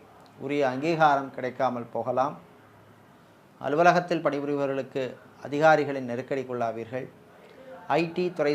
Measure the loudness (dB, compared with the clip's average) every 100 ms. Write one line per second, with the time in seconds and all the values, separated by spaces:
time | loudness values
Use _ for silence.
0 | -16 -20 -20 -12 -4 0 0 0 0 4
1 | 4 4 0 -6 -6 -2 -2 -2 -6 -6
2 | -2 0 -2 -4 -16 -20 -20 -20 -20 -20
3 | -20 -20 -20 -20 -20 -10 -2 4 6 6
4 | 2 0 0 -2 -2 -2 -2 -2 -6 -6
5 | -6 -10 -20 -16 -8 4 6 6 4 -4
6 | -6 -6 -4 -6 -4 -4 -4 -4 -8 -10
7 | -10 -16 -20 -20 -20 -20 -20 -12 -2 0
8 | 0 -2 -2 0 0